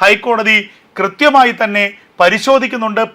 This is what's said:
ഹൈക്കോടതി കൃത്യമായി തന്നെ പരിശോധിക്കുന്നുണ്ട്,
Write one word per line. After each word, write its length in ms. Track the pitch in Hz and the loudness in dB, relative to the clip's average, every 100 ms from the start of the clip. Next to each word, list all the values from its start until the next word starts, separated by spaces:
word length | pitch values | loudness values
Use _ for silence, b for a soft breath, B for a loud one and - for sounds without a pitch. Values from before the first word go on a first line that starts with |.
ഹൈക്കോടതി 680 | 196 214 247 226 214 214 208 b b - | 0 0 -2 -2 0 0 -2 b b -6
കൃത്യമായി 580 | 196 - 294 269 247 233 | -6 -2 2 4 2 0
തന്നെ 300 | 226 208 202 b b - | -4 -2 -4 b b 0
പരിശോധിക്കുന്നുണ്ട്, 840 | 180 214 - 269 233 240 220 208 226 | 0 0 0 0 0 -6 -6 -4 -4